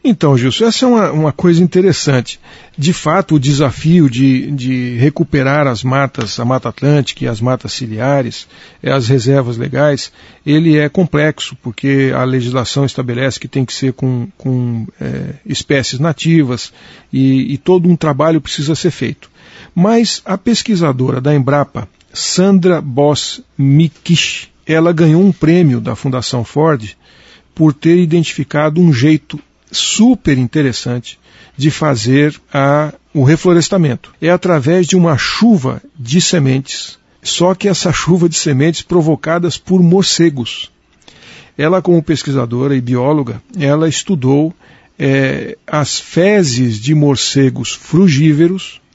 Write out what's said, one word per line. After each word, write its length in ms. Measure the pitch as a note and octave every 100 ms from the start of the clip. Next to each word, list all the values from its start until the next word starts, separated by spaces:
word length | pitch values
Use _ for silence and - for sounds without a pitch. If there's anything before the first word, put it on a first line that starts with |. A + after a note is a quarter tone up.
Então, 320 | C#4+ F#3+ D3+ C3
Gilson, 280 | B2 -
essa 200 | A3+ -
é 40 | B3+
uma, 240 | A#3 F3+
uma 200 | D#3 D#3
coisa 300 | - F3+ E3+
interessante. 760 | F3+ F#3 F#3+ - - C3 A#2 - - - - -
De 160 | D3
fato, 440 | - D3+ F3+ - D3+
o 40 |
desafio 680 | C3 C#3+ C#3+ - D#3+ F3 C#3+
de, 400 | A#2 C3+ C3 C#3
de 460 | C#3+ B2+ B2+ B2 A#2+
recuperar 720 | C#3+ - D#3 C#3+ C3 D3 C#3
as 160 | A2
matas, 560 | B2+ C3+ C3+ - G#2+ -
a 40 |
Mata 240 | A#2 C3 A#2+
Atlântica 540 | - C#3 D3 B2+ -
e 40 | B2+
as 120 | G#2+
matas 320 | B2 B2+ -
ciliares, 760 | - A#2+ G#2+ C3 C#3+ A#2+ - - - - _
eh, 80 | C#3
as 160 | C3+ A2+
reservas 500 | C3+ A#2 C#3 A#2+ A#2
legais, 560 | C3+ C3 D3 C#3 - _ - _
ele 320 | D3 D3+ E3 D3+
é 120 | D3
complexo, 680 | G3 F3 D3 D3+ - - C3
porque 500 | B2 - C#3 C#3 C3
a 120 | C3
legislação 600 | B2+ C3 A#2+ B2+ A#2+ C#3+
estabelece 540 | C#3 - B2+ A#2+ C3+ -
que 80 | C3
tem 180 | C#3
que 80 | B2+
ser 200 | - C3
com, 340 | - C3 B2 A#2+ _
com, 520 | C3+ B2+ A#2+ A#2 A2 _
eh, 340 | C3+ C3+ - - -
espécies 540 | C3+ - C#3 A#2+ B2+
nativas 720 | E3 D3 E3 E3 C3 A#2+ - _ - - _
e, 420 | C3+ C3+ C3 -
e 40 | C#3+
todo 300 | - F#3 F3
um 60 |
trabalho 460 | E3+ D#3 C#3 D#3 D#3+
precisa 340 | - - C#3+
ser 160 | D#3 F3+
feito. 400 | - B2 - - _ - - -
Mas 480 | - G3 A#3 A3+ -
a 120 | - F#3+
pesquisadora 840 | - A3+ - F#3+ D#3+ B2+ B2+ B2
da 120 | C3+
Embrapa, 560 | D3 B2+ C#3+ C#3 - - _ _
Sandra 680 | - - - F#3+ G3 F3+ E3
Boss 600 | D3 B2 D3 C#3+ - - _ -
Mikic, 920 | C#3 C#3+ D#3+ _ - E3+ - - - _ -
ela 260 | D#3+ E3+
ganhou 300 | D#3+ E3 D#3+
um 80 | G3
prêmio 500 | - D#3 F3 E3 A#2+
da 140 | A2+
Fundação 480 | A2 C#3 B2+ - B2+
Ford 540 | A2 C#3+ D#3+ C#3 G#2+ - _ _ - - _
por 180 | - D#3
ter 260 | C3+ E3 F3
identificado 840 | F3 E3+ D#3+ - C3+ D3 D#3 D#3
um 120 | F3
jeito 460 | B2+ D3 D#3 _ D3+ _ _ _
super 640 | - - - A#3 B3 - C3
interessante 840 | A#2+ D#3 C3+ A#2 C3 B2 - - _ - - -
de 140 | D3
fazer 680 | - D3+ B2 A2+ C3+ D3 C#3+ _
a, 400 | C#3+ C#3 D3 D3+ - _
o 120 | D#3
reflorestamento. 880 | C3 D#3+ F#3 E3+ D#3 G3 D#3 A2+ - _
É 100 | D#3+
através 560 | F3 F3+ D#3+ C3 F3+ E3+
de 100 | F#3
uma 200 | E3+ C#3
chuva 680 | - - A#3 G3 C3 B2 - -
de 220 | A#2 E3+
sementes, 760 | - F3 C3 C3 C3+ - - - _ _
só 320 | - - F3
que 140 | F#3 G#3
essa 240 | E3+ F3+
chuva 360 | - D3+ F3+ E3+
de 80 | D#3
sementes 460 | D#3+ C3 D#3 D#3+
provocadas 760 | - F3 D#3 D3 D#3 E3+ F3 -
por 260 | - F#3
morcegos. 880 | F3 F#3+ F#3 - E3+ C#3 A#2 - - _ _ _ - - - - - -
Ela, 260 | D3 F#3
como 200 | F3+ E3+
pesquisadora 720 | D3+ D3+ - C3+ A#2+ A#2+ C#3 C#3
e 40 |
bióloga, 640 | A#2+ B2 C3 D3+ A#2+ A2+ _ F#3+
ela 300 | C#3 D3 D#3+
estudou, 640 | - - F3 B2+ C#3+ D#3+ - _ _ _ -
eh, 580 | C#3 C3+ C3+ C#3 - - -
as 320 | D3+ C#3 -
fezes 800 | - D#3+ F#3+ G#3 D#3 A#2+ B2+ G#2+
de 160 | A#2+
morcegos 800 | D#3 D3 C3+ - C#3 C3+ A#2+ A#2
frugíveros 1080 | - - D#3 F#3+ C3+ D#3 D3 E3+ F#3 - - _